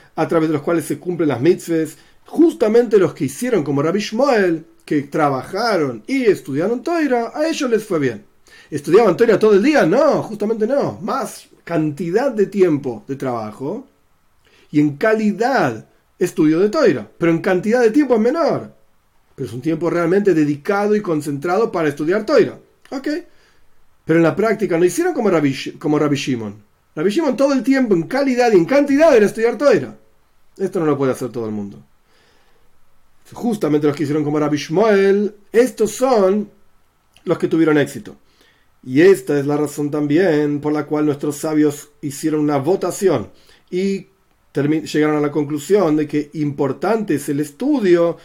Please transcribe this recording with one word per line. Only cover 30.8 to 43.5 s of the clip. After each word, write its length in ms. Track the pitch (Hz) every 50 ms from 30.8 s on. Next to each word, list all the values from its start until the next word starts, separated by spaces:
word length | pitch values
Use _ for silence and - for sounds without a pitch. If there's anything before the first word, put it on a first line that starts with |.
no 60 | 160
lo 100 | 151 143
puede 160 | 127 139 131
hacer 160 | 117 135 135 117
todo 160 | 110 120 113
el 60 | 107
mundo. 320 | 107 104 101 98 98 - - _ _ _ _ _ _ _ _ _ _ _ _ _ _ _ _ - _ _ - - _ _ _ _ _ _ _ -
Justamente 540 | - - 202 240 214 - - 151 147 147 151
los 100 | 147 139
que 80 | - 151
hicieron 200 | 131 151 156 143
como 140 | 147 151 151
Rabbi 180 | 151 147 147
Shmuel, 800 | 147 - - 156 185 226 220 202 196 196 196 196 202 208 202 - - - -
estos 380 | - 226 254 247 - - 214 208
son 560 | - - 254 269 254 - 185 185 202 214 202 - - _ _ _ _ _ _ _ _ _ _ _ _ _ _
los 140 | 180 190 196
que 100 | 185 147
tuvieron 280 | 170 160 165 156 151
éxito. 400 | 147 135 143 - 110 - - - - _ _ _ _ _ _ _ _ _ _ _ _ -
Y 140 | 131 127 143
esta 380 | 170 196 190 - - - 147 143
es 80 | 135
la 100 | 147 147
razón 340 | 147 151 143 - 156 147 143
también 720 | 147 151 151 143 147 170 196 175 151 147 151 147 147 147
por 120 | 147 151
la 140 | 151 151 147
cual 200 | - 151 151 151
nuestros 320 | 151 139 143 - 151 147 -
sabios 520 | 160 156 156 151 151 147 143 - - - _ _
hicieron 400 | - 143 143 - 160 156 151 151
una 180 | 147 147 143 139
votación 720 | 131 160 196 190 185 180 - - 208 180 151 117 98 - - _ _ _